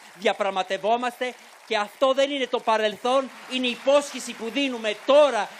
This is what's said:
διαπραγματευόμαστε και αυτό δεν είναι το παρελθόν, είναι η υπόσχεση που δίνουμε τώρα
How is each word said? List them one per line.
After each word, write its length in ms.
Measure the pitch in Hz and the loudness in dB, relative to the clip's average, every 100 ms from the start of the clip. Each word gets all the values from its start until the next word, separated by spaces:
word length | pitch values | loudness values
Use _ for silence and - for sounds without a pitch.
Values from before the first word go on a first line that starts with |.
| - | -16
διαπραγματευόμαστε 1200 | 170 202 196 196 196 185 170 202 240 247 240 254 - - - - | -2 0 0 0 -2 -2 -2 0 0 -2 -4 -8 -8 -18 -16 -4
και 100 | 214 | -4
αυτό 360 | 208 - 269 | -4 0 2
δεν 180 | 269 277 | 2 0
είναι 160 | 285 247 | 0 -4
το 120 | 233 | -2
παρελθόν, 720 | - 220 214 196 247 269 262 - - | 0 2 0 -2 0 0 -2 -10 -8
είναι 160 | 254 247 | -4 -4
η 20 | |
υπόσχεση 600 | 226 269 285 285 262 240 | -2 2 2 2 -10 -12
που 180 | 220 226 | -10 -6
δίνουμε 420 | 240 277 233 220 208 - | -2 -2 -2 -6 -4 4
τώρα 440 | 285 285 226 - | 6 6 2 -4